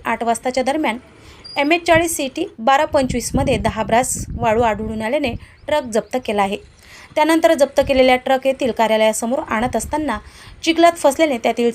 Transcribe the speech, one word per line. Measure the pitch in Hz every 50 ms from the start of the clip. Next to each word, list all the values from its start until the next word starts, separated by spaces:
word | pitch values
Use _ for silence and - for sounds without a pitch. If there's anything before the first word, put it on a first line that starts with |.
| -
आठ | - 226 220
वाजताच्या | 233 233 226 - - 262 254 262 247
दरम्यान | 254 285 320 302 247 214 247 - - - - - - - - - - -
एम | 277 285 294
एच | 339 339 339
चाळीस | 349 330 320 339 320 -
सी | - 285 254 -
टी | 311 359 - - -
बारा | 220 269 269 285 311
पंचवीसमध्ये | 302 - 285 262 254 - 240 - - - 262 277 277 240 208
दहा | 202 214 202 220
ब्रास | 214 208 226 240 262 - - - - -
वाळू | - 233 240 226 214 233
आढळून | 247 220 214 196 220 220 220 220
आल्याने | 220 220 262 311 285 233 233 - - - - _ -
ट्रक | - 302 302 262
जप्त | 233 214 214 202 - - 254 -
केला | - 208 208
आहे. | 196 196 202 - - - _ _ - - - - - - -
त्यानंतर | 302 302 311 330 320 330 320 330
जप्त | 254 277 269 - 285 269 269
केलेल्या | 269 262 254 254 254
ट्रक | 254 - 269 269 262 262
येथील | 269 262 - 285 233
कार्यालयासमोर | 214 - 226 214 220 220 220 220 214 - 240 226 262 311 320 -
आणत | 233 220 233 247 -
असताना | 220 - - 302 302 311 269 214 208 - - - - - - - - -
चिखलात | 320 330 320 339 339
फसल्याने | 339 339 - 285 269 320 320 302 254 226
त्यातील | - 240 226 247 240 233